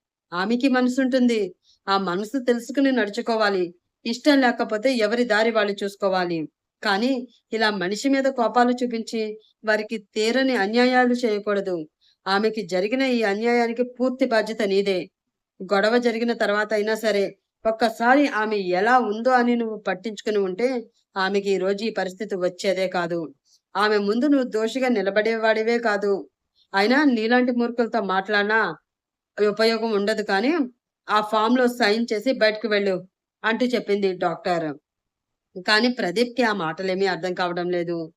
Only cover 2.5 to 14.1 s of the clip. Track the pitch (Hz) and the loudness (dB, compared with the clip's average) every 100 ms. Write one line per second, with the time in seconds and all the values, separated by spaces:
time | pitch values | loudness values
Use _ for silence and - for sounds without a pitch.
2.5 | 240 240 269 277 247 202 202 226 220 202 | -2 -2 0 2 2 0 -4 -4 0 0
3.5 | 196 175 - _ _ 233 240 302 277 247 | 0 -2 -6 _ _ -8 0 4 4 4
4.5 | 240 214 214 262 247 208 233 247 208 233 | 2 -2 -2 0 0 0 0 2 2 2
5.5 | 220 208 202 202 - 196 185 175 165 151 | 2 0 -2 -6 -4 -2 0 0 -4 -6
6.5 | _ _ _ 214 196 247 262 247 _ _ | _ _ _ -2 0 0 -2 -6 _ _
7.5 | 220 220 202 175 208 277 269 262 262 220 | -2 0 0 -2 -2 0 0 0 0 2
8.5 | 240 247 247 247 233 220 226 214 214 _ | 4 2 2 -2 -4 -6 -6 -6 -8 _
9.5 | _ 214 214 214 220 - 214 220 247 262 | _ -2 -2 -2 -8 -6 -2 0 2 2
10.5 | 240 196 233 247 254 247 240 240 208 202 | 0 0 2 4 4 4 2 0 -2 -2
11.5 | 202 190 175 156 _ _ _ - 202 220 | -2 -2 -4 -6 _ _ _ -2 0 0
12.5 | 220 175 180 208 254 262 240 208 202 233 | -2 -2 -2 0 0 0 2 0 0 2
13.5 | 240 233 233 247 - 254 | 2 2 -2 -4 -2 -2